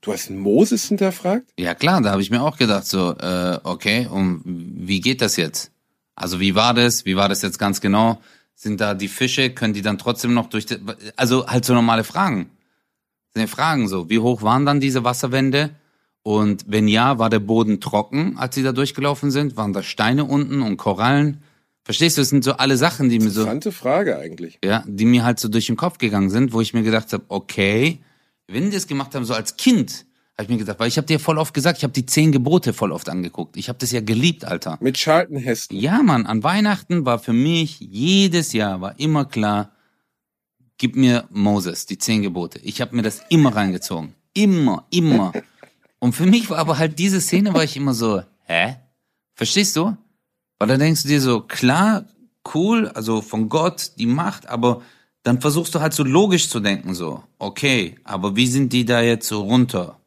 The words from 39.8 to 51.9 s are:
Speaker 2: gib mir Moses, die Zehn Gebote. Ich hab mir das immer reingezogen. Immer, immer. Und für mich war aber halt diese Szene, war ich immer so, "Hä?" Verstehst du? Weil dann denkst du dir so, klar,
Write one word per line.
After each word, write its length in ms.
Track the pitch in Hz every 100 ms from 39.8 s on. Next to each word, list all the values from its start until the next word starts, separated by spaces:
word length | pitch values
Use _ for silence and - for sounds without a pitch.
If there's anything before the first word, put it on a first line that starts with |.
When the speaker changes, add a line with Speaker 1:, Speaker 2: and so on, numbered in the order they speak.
| _ _ _ _ _ _ _ _ _ _
Speaker 2:
gib 180 | 127 135
mir 300 | 131 120 110
Moses, 540 | 101 101 104 90 85 -
die 140 | 95
Zehn 240 | - 110
Gebote. 360 | 101 90 85 -
Ich 180 | - -
hab 120 | 120
mir 100 | 120
das 180 | 110 - -
immer 260 | 165 143 107
reingezogen. 600 | 98 90 - 87 76 - _
Immer, 520 | - 208 185 135 87 -
immer. 440 | 175 160 123 95 - - _ - _ _ _
Und 140 | 123
für 120 | 113 180
mich 240 | 233 208
war 80 | 160
aber 200 | 156 143
halt 220 | 160 151
diese 220 | 190 190
Szene, 320 | - 175 202
war 100 | 165
ich 140 | 156 156
immer 160 | 139
so, 280 | 120 113 101 87 _ _
"Hä?" 300 | 85 98 127 _ _ _ _ _ _
Verstehst 400 | - 196 196 156
du? 200 | 180 208 _ _ _ _ _ _
Weil 80 | 107
dann 120 | 131
denkst 240 | 156 156
du 40 | 139
dir 140 | 147
so, 200 | 131 120
klar, 640 | - - 123 147 202